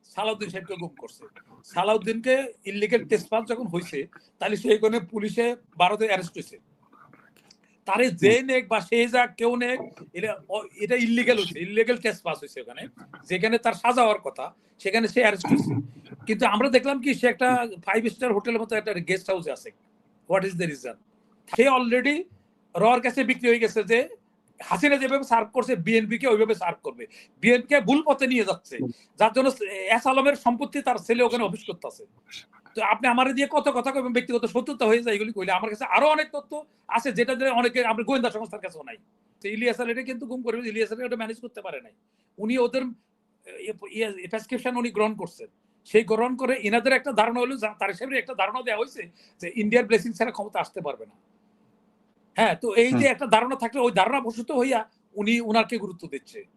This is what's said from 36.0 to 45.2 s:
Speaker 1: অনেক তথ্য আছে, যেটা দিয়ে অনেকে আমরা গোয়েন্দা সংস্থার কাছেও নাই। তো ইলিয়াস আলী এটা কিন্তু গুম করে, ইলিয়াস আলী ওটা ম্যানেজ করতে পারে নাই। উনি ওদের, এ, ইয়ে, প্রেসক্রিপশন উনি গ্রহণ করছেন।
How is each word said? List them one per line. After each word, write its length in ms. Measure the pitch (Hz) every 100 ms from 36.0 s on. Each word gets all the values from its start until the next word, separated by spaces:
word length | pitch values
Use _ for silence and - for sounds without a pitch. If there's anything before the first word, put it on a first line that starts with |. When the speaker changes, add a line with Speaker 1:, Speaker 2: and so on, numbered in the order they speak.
| 294
Speaker 1:
অনেক 220 | 311 311
তথ্য 320 | 285 285 302 302 _ -
আছে, 240 | 233 269
যেটা 220 | 196 240
দিয়ে 160 | 254 269
অনেকে 340 | 240 240 247
আমরা 200 | 233 226
গোয়েন্দা 260 | 214 269 233
সংস্থার 300 | 214 214 208
কাছেও 220 | 190 160
নাই। 140 | 135 113 _ _ _ _
তো 60 | 196
ইলিয়াস 320 | 214 240 226
আলী 120 | 240
এটা 100 | 233
কিন্তু 240 | 254 247 233
গুম 160 | 254
করে, 160 | 240 226
ইলিয়াস 340 | 240 214 214
আলী 120 | 226
ওটা 120 | 247 233
ম্যানেজ 240 | 220 226
করতে 200 | 240 -
পারে 200 | 190 143
নাই। 120 | 113 _ _ _ _ -
উনি 200 | 214 254
ওদের, 240 | 240 254 254 233 _ _ _ _ -
এ, 260 | 185 190 208 202
ইয়ে, 380 | 214 220 190 180
প্রেসক্রিপশন 480 | 220 214 247 254 247
উনি 140 | 240
গ্রহণ 240 | 196 214
করছেন। 320 | 214